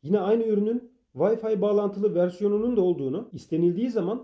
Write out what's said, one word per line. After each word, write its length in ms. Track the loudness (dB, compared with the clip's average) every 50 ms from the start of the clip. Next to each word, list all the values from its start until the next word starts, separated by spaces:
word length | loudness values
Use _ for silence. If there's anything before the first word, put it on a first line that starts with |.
| -2
Yine 160 | 0 0 0
aynı 240 | 2 2 2 2 2
ürünün 480 | 0 0 0 0 0 -2 -4 -6 -8 _ _ _ _ _
Wi-Fi 460 | 0 2 2 2 0 0 -2 -2 0
bağlantılı 540 | 2 2 2 2 0 0 -4 -2 -2 0 2
versiyonunun 600 | 2 0 0 -2 -2 -2 0 0 0 0 0 2 2
da 40 |
olduğunu, 480 | 2 2 2 0 -2 -4 -4 -6 -8 -10 -14
istenildiği 560 | -16 -8 _ -2 2 2 2 2 0 -2 -2
zaman 340 | -2 -2 -2 -2 -4 -6